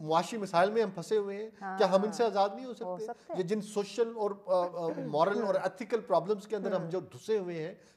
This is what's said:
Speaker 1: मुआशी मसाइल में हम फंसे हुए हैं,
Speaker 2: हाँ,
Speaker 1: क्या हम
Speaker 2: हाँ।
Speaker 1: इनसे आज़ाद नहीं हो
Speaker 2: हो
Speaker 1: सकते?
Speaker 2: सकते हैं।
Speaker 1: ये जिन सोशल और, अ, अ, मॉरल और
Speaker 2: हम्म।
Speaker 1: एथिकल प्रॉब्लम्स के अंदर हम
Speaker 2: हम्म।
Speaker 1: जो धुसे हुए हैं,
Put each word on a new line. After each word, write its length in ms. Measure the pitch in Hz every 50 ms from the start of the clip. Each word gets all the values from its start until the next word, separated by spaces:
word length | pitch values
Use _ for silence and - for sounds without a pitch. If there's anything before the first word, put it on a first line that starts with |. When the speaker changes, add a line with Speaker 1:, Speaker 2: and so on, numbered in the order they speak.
Speaker 1:
मुआशी 360 | 160 156 156 165 175 - 240 220
मसाइल 340 | 196 - - 170 185 202
में 100 | 214 233
हम 100 | 220 196
फंसे 260 | 190 175 165 - 220 214
हुए 180 | 202 196 196
हैं, 220 | 202 220 220 - -
Speaker 2:
हाँ, 160 | 196 190 185 190
Speaker 1:
क्या 100 | 208 185
हम 100 | 185 190
Speaker 2:
हाँ। 80 | 208
Speaker 1:
इनसे 200 | 220 196 - 240
आज़ाद 300 | 220 190 202 196 202 196
नहीं 100 | 240 262
हो 60 | 254
Speaker 2:
हो 260 | 226 - - 180 180 175
Speaker 1:
सकते? 80 | 214
Speaker 2:
सकते 280 | 226 233 - - - -
हैं। 40 | 180
Speaker 1:
ये 60 | 185
जिन 180 | 170 214 214
सोशल 480 | 202 - - 208 202 196 - 247 233 226
और, 360 | 233 226 208 208 208 202 - -
अ, 40 |
अ, 540 | 185 180 175 180 170 170 170 165 151 - 165
मॉरल 380 | 156 147 147 160 196 208 240 226
और 140 | 196 185 185
Speaker 2:
हम्म। 80 | 160
Speaker 1:
एथिकल 340 | 190 - - 240 - 240 220
प्रॉब्लम्स 460 | - - 185 165 160 185 214 196 -
के 100 | - 226
अंदर 180 | 208 190 190 185
हम 80 | 185
Speaker 2:
हम्म। 100 | 165 165
Speaker 1:
जो 100 | 170 185
धुसे 360 | 175 180 - 127 - - 220 208
हुए 160 | 185 175 170
हैं, 280 | 165 151 170 208 - - - _